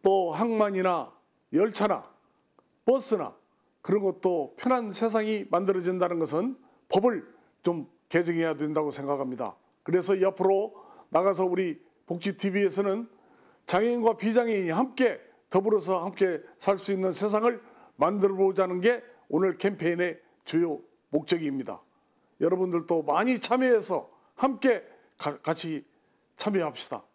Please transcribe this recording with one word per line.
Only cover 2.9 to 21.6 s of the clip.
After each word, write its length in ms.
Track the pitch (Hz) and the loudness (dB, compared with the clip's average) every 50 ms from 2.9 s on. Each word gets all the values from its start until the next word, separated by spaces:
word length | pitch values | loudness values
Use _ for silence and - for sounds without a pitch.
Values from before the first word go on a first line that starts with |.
| 254 269 - - 220 190 147 101 - _ _ _ _ _ _ _ _ _ | 2 2 2 -2 -2 -2 -2 -8 -10 _ _ _ _ _ _ _ _ _
그런 200 | - - 185 214 | -2 0 0 2
것도 520 | 196 190 - - - 185 180 160 139 - - | 2 -2 -4 0 0 0 0 0 -2 -6 -10
편한 340 | - - 247 254 247 233 208 | -4 0 0 0 0 0 -6
세상이 560 | 190 - 226 226 214 226 214 214 220 208 196 - | -4 -2 -2 0 0 0 0 0 -2 -2 -2 -2
만들어진다는 680 | - 175 196 190 196 185 170 180 185 180 180 175 175 165 | -2 0 2 2 0 0 0 -2 0 0 0 0 0 -2
것은 380 | 160 131 143 160 202 262 262 - _ _ _ _ _ _ | -2 -2 -2 -2 -2 -2 -6 -8 _ _ _ _ _ _
법을 360 | - 190 202 254 226 165 - - - _ _ _ _ _ | 0 4 4 2 0 0 -8 -12 -20 _ _ _ _ _
좀 260 | _ 175 175 160 135 - _ _ _ _ | _ -2 -2 -2 -6 -12 _ _ _ _
개정해야 460 | - 170 175 165 170 165 165 160 156 | 0 0 2 2 0 0 0 -2 -2
된다고 360 | 139 151 151 156 156 151 147 | -2 -4 -2 -2 -2 -2 -2
생각합니다. 680 | 127 143 139 139 143 135 135 127 127 117 123 101 - _ _ _ _ _ _ | -4 -6 -4 -4 -2 -2 -2 -6 -6 -6 -8 -8 -8 _ _ _ _ _ _
그래서 360 | - 160 185 160 185 196 190 | -2 0 0 2 0 0 2
옆으로 540 | 185 190 190 - 180 185 196 196 214 220 - - - - - - - _ | 2 0 0 0 2 2 2 2 0 -4 -8 -16 -20 -20 -20 -20 -18 _
나가서 340 | - 160 185 196 190 165 190 | 0 2 2 2 2 2 0
우리 360 | 180 175 180 190 175 151 - _ _ _ _ _ | 0 0 0 -2 -2 -4 -8 _ _ _ _ _
복지 300 | - 170 175 - 202 190 | -10 -8 -4 -4 -6 -4
티비에서는 720 | - - 202 185 202 202 185 - 190 202 196 190 220 233 - _ _ _ _ _ _ _ _ _ _ _ | -2 -4 -2 0 2 0 2 0 0 0 0 -2 -4 -6 -12 _ _ _ _ _ _ _ _ _ _ _
장애인과 500 | - - 185 214 240 240 240 220 226 220 | 0 0 2 2 2 0 2 2 2 0
비장애인이 540 | 220 196 220 220 247 240 233 220 196 185 170 | 2 -2 2 2 2 2 2 0 0 0 0
함께 500 | 160 185 262 262 - - 262 226 175 - - - _ _ _ _ | 0 0 0 -2 0 2 2 2 2 -2 -12 -20 _ _ _ _
더불어서 540 | - 185 196 220 214 202 151 175 190 180 165 | 0 2 2 4 2 2 2 0 -2 -2 -2
함께 360 | 196 - - 196 185 170 147 - - - _ | -6 0 0 0 0 0 -4 -8 -14 -20 _
살 200 | - 190 202 190 | 0 0 0 0
수 140 | - - | -2 -4
있는 200 | 196 185 190 185 | -2 0 0 -2
세상을 500 | 165 - 196 208 202 214 220 240 240 202 - - - - - - _ | -2 -2 -2 0 0 2 0 0 -2 -2 -12 -20 -20 -20 -20 -20 _
만들어보자는 840 | - 139 170 208 202 190 196 196 190 196 190 185 190 190 180 180 180 | 0 0 0 2 2 2 2 2 2 2 2 4 2 0 0 0 2
게 220 | 180 233 247 233 - - - _ _ _ | 2 2 2 2 -6 -16 -20 _ _ _
오늘 300 | - 160 190 190 170 - | 0 0 0 0 0 0
캠페인의 640 | - 196 202 - 165 170 170 170 180 175 160 - _ _ _ _ _ | -2 -2 -2 0 -2 -2 0 0 -2 -4 -4 -10 _ _ _ _ _
주요 360 | - 156 165 175 165 147 127 - _ _ _ _ _ | -2 0 0 0 0 -2 -8 -10 _ _ _ _ _
목적입니다. 720 | - 151 156 - 180 170 160 143 139 135 | -4 -4 0 0 0 0 0 -4 -4 -6